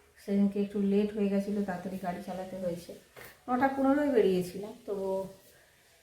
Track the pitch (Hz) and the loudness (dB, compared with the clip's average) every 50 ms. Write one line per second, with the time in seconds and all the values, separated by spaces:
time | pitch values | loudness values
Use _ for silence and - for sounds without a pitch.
0 | _ _ _ - - - 202 202 202 196 202 208 202 196 - 208 196 196 196 202 | _ _ _ -14 -6 -2 2 4 4 4 2 0 -2 -2 -2 0 0 2 2 2
1 | 214 208 - 214 202 196 202 196 196 208 202 208 196 190 180 175 - 185 190 185 | 2 0 0 -2 0 0 0 0 0 -2 -2 -2 -2 -4 -4 -6 -8 -8 -10 -8
2 | - 180 175 - - - 180 185 185 185 190 190 185 175 170 170 - - 202 - | -6 -6 -6 -6 -8 -10 -10 -10 -10 -10 -8 -6 -4 -4 -4 -6 -8 -14 -16 -18
3 | - _ - - - - - - _ 240 254 247 277 269 269 277 269 269 277 294 | -20 _ -20 -20 -20 -20 -20 -14 _ -2 0 2 2 2 2 4 4 4 4 4
4 | 294 277 254 226 196 190 185 180 175 - - 190 202 220 247 - - - 202 190 | 4 4 6 6 6 6 4 2 0 -2 -6 -10 -10 -10 -12 -12 -10 -8 -6 -4
5 | 190 190 190 190 190 190 - - - - - - _ _ _ _ _ _ _ _ | -4 -2 -2 -4 -4 -6 -10 -18 -20 -20 -20 -20 _ _ _ _ _ _ _ _